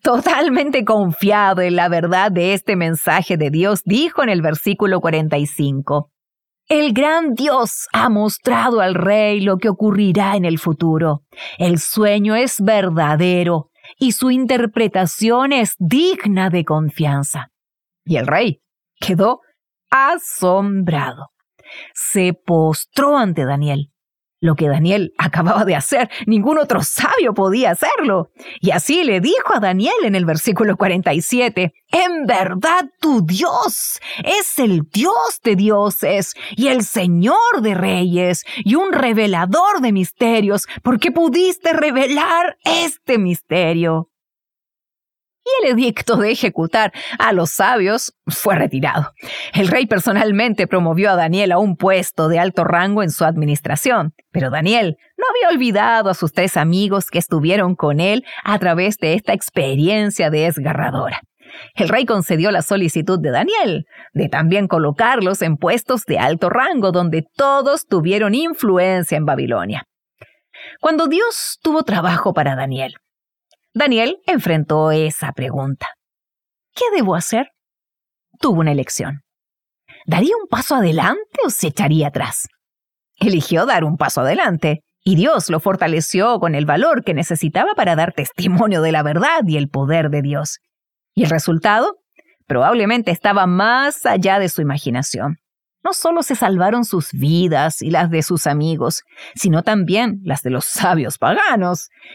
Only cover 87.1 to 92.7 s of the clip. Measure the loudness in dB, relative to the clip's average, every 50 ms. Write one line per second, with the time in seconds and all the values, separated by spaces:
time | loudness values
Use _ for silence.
87.1 | -2 -2 -2 -4 -4 -2 -2 -2 0 0 0 0 0 0 0 0 2 0 0 -2
88.1 | -2 -6 -8 -8 -6 -4 -2 0 2 2 2 2 2 2 0 2 0 0 0 0
89.1 | 0 0 0 2 0 0 0 0 0 0 -2 -2 -4 -4 -2 0 0 0 0 0
90.1 | -2 -2 -2 -2 -4 -4 -6 -8 -10 -14 _ _ _ _ _ _ _ _ _ _
91.1 | _ 0 0 2 0 0 0 0 -2 0 2 2 2 2 2 0 -4 _ _ _
92.1 | _ _ _ _ _ _ _ _ 0 2 2 2